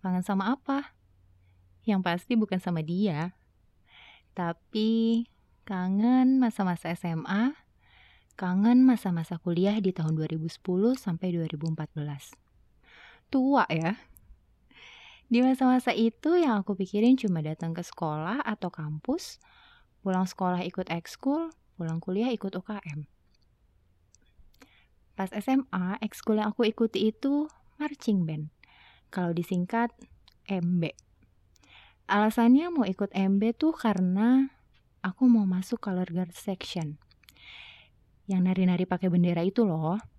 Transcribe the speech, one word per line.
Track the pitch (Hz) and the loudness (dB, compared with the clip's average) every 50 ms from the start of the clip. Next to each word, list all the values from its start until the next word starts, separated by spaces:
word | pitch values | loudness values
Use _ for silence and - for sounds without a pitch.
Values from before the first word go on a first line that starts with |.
| - | -2
Kangen | 185 185 180 180 | -2 -2 -2 -2
sama | - 202 190 196 202 262 - | 0 -2 0 0 0 -2 -2
apa? | _ - 277 277 285 - _ _ _ _ _ _ _ _ _ _ _ _ _ _ _ _ _ _ _ | _ -4 -4 -4 -4 -8 _ _ _ _ _ _ _ _ _ _ _ _ _ _ _ _ _ _ _
Yang | - 208 190 185 | 0 0 0 2
pasti | 180 170 175 - _ 247 | 0 -2 -2 -2 _ 0
bukan | 226 214 202 196 185 | 0 2 0 -2 -4
sama | - - 175 160 156 | -2 -2 -4 -4 -4
dia. | 156 170 180 208 208 160 147 160 185 - _ _ _ _ _ _ _ _ _ _ _ _ - - - - _ _ _ _ | -4 -2 0 0 0 0 -2 -4 -6 -8 _ _ _ _ _ _ _ _ _ _ _ _ -20 -20 -20 -20 _ _ _ _
Tapi | - 180 170 170 _ _ _ - 214 214 220 226 226 226 226 233 226 233 _ _ _ _ _ _ _ _ | -6 -4 -4 -4 _ _ _ -4 0 0 2 2 2 2 2 2 0 -2 _ _ _ _ _ _ _ _
kangen | - 202 185 180 185 190 202 220 240 254 254 262 254 262 262 254 | -8 -6 -4 -2 -2 0 2 2 4 4 4 4 4 4 4 2
masa-masa | 226 220 - 196 185 175 170 - 165 | 2 0 0 -2 -2 -2 -2 -4 -8
S | 170 - - | -8 -6 -4
M | 170 165 160 156 - | -4 -4 -4 -4 -2
A, | 190 202 226 262 302 - _ _ _ _ _ _ _ _ - _ _ _ _ _ _ | -2 0 0 0 -2 -4 _ _ _ _ _ _ _ _ -20 _ _ _ _ _ _
kangen | - 196 180 185 190 202 226 247 254 262 | -8 -4 -2 0 2 4 6 6 8 8
masa-masa | 262 254 214 - 196 175 170 165 - - 165 | 6 6 4 0 -2 -4 -4 -4 -6 -8 -6
kuliah | _ 180 170 165 185 196 208 220 | _ -2 0 2 2 2 2 0
di | 202 190 180 | 0 -2 -2
tahun | - 160 156 160 156 | 0 -2 -2 -2 -2
dua | 156 | -2
ribu | 156 160 160 156 165 | -4 -4 -6 -6 -8
sepuluh | - - _ - 180 185 202 233 262 254 | -10 -10 _ -4 -2 2 2 2 0 0
sampai | - - 170 165 - 185 | -4 -6 -6 -4 -4 -4
dua | 175 170 165 | -2 -2 -4
ribu | 160 - 147 151 165 | -4 -6 -6 -6 -6
empat | 160 - 156 - _ | -6 -6 -8 -10 _
belas. | 156 147 147 143 143 - - - _ _ _ _ _ _ _ _ _ _ _ - - - - - _ _ _ | -10 -8 -8 -10 -12 -16 -20 -20 _ _ _ _ _ _ _ _ _ _ _ -20 -20 -20 -20 -20 _ _ _
Tua | - 269 254 269 285 262 185 - | -2 0 2 4 4 2 2 2
ya. | 156 160 160 165 208 - - _ - - _ _ - _ _ _ _ _ _ _ _ - - - - - - - - - _ _ | 0 -2 -2 -2 -4 -4 -10 _ -20 -20 _ _ -20 _ _ _ _ _ _ _ _ -20 -20 -20 -20 -20 -20 -20 -20 -20 _ _
Di | 233 233 | 2 4
masa-masa | 254 254 262 262 262 254 254 254 - - - | 4 4 4 4 4 4 4 4 2 0 0
itu | - 226 226 226 _ - 302 339 | 2 0 0 0 _ 0 2 2
yang | 359 339 285 226 202 190 | 4 4 2 2 0 -2
aku | - 208 | -4 -4
pikirin | 185 196 180 - 208 214 240 262 | -4 -4 -4 0 2 4 4 4
cuma | 254 - 214 180 160 156 | 4 2 -2 -2 -2 -2
datang | 156 156 - - 165 | -6 -8 -6 -6 -6
ke | 165 160 170 | -6 -8 -10
sekolah | - - - - 156 151 151 156 170 214 277 277 | -12 -10 -6 -6 -4 -4 -4 -4 -4 -4 -4 -4
atau | - 214 - - 180 - | -6 -6 -6 -6 -10 -8
kampus, | - 156 151 151 151 - - 277 349 - - - _ _ _ _ _ _ - _ _ _ _ _ _ _ | -8 -8 -8 -8 -8 -6 -4 -6 -6 -6 -12 -18 _ _ _ _ _ _ -20 _ _ _ _ _ _ _
pulang | 190 185 185 190 | -2 0 0 -2
sekolah | 180 - - 190 180 180 180 185 | -2 -4 -4 -2 -2 -2 -2 -4
ikut | 185 - - 185 - | -6 -6 -8 -6 -6
ekskul, | 165 170 - - - - - 269 277 311 330 330 320 _ _ _ _ - | -6 -8 -8 -12 -18 -6 -4 -2 -2 -2 -4 -6 -10 _ _ _ _ -8
pulang | 175 165 160 165 - | -6 -6 -6 -6 -6
kuliah | - 185 202 226 254 247 | -4 -2 -2 -2 -2 -2
ikut | 214 - 196 - 185 | -4 -6 -8 -8 -8
U | 185 | -10
K | - 214 202 - 165 | -10 -12 -12 -10 -10
M. | 147 151 147 _ _ _ _ _ _ _ _ _ _ _ _ _ _ _ _ _ _ _ _ _ _ _ _ _ _ _ - - _ _ - _ _ _ _ _ _ _ _ _ _ | -12 -12 -12 _ _ _ _ _ _ _ _ _ _ _ _ _ _ _ _ _ _ _ _ _ _ _ _ _ _ _ -20 -20 _ _ -20 _ _ _ _ _ _ _ _ _ _
Pas | - 190 190 - | -6 -6 -6 -4
S | 214 196 - 262 | -6 -2 0 0
M | 269 262 _ | 0 0 _
A, | - 185 180 180 196 - | -4 -4 -4 -4 -4 -4
ekskul | - 214 - - - - 214 214 | -6 -8 -10 -8 -4 -2 0 0
yang | 214 214 | 0 -2
aku | 214 - 240 | -2 0 0
ikuti | 208 220 - 226 226 - - - 220 220 | 0 0 0 -2 -2 0 0 0 0 -2
itu | _ - 277 277 294 302 302 - _ _ _ _ | _ -4 -2 0 0 -2 -4 -8 _ _ _ _
marching | _ 294 302 294 - - - 208 190 175 | _ -8 -8 -8 -6 -2 0 0 0 0
band. | 160 156 151 151 156 _ _ _ _ _ _ - - _ _ _ _ - | -2 -4 -8 -8 -12 _ _ _ _ _ _ -20 -20 _ _ _ _ -6
Kalau | 196 180 170 170 | -4 -4 -2 -2
disingkat, | 170 170 - 190 180 175 180 - 226 233 233 - _ - _ - _ _ - _ _ _ - | -4 -4 -2 -2 -4 -2 -2 -2 -2 -2 -2 -6 _ -20 _ -20 _ _ -20 _ _ _ -6
M | 196 185 170 175 180 175 | -6 -4 -2 0 0 0
B. | 165 - - - _ _ _ _ _ _ _ _ _ _ _ _ _ _ - - - _ _ _ _ - | -2 -2 -6 -12 _ _ _ _ _ _ _ _ _ _ _ _ _ _ -20 -20 -20 _ _ _ _ 0
Alasannya | 190 202 208 214 214 - 226 233 254 277 330 359 349 | 2 4 4 4 4 4 6 8 8 6 6 2 0
mau | 311 226 - | 0 0 0
ikut | 190 - 202 196 - | 0 -2 -4 -4 0
M | - 190 190 196 | 0 2 2 4
B | 196 214 226 233 | 4 2 0 0
tuh | _ - 320 320 | _ 0 0 0
karena | - - 226 202 185 185 180 180 196 214 233 254 262 269 269 _ _ _ _ _ _ _ _ _ _ - | 2 0 0 0 2 2 0 2 2 4 4 6 4 4 2 _ _ _ _ _ _ _ _ _ _ -10
aku | - 185 _ 262 254 | -10 -4 _ 4 6
mau | 240 226 208 | 6 6 4
masuk | 190 185 180 185 - - | 2 0 -2 -2 -4 -6
color | 226 - 202 185 180 180 - | -6 -4 -4 -2 -2 -4 -2
guard | 170 175 185 170 175 | -2 -4 -4 -4 -8
section. | - - - 190 - - - - 180 165 147 147 - _ _ _ _ _ - _ _ - - - - - - - - - _ _ _ _ _ _ _ _ - 190 | -12 -8 -8 -8 -6 -8 -10 -8 -6 -6 -6 -8 -12 _ _ _ _ _ -20 _ _ -20 -20 -20 -20 -20 -20 -20 -20 -20 _ _ _ _ _ _ _ _ -2 0
Yang | 185 180 185 | 2 2 2
nari-nari | 185 185 185 180 180 175 180 - | 2 2 2 2 2 2 0 -2
pakai | 185 175 - 185 175 | -2 -2 0 2 2
bendera | 175 175 175 170 170 170 | 4 2 2 2 0 0
itu | 190 - - 233 202 | 0 2 2 2 2
loh. | 160 160 160 156 175 214 - - _ | 2 0 -2 -2 -2 -4 -6 -12 _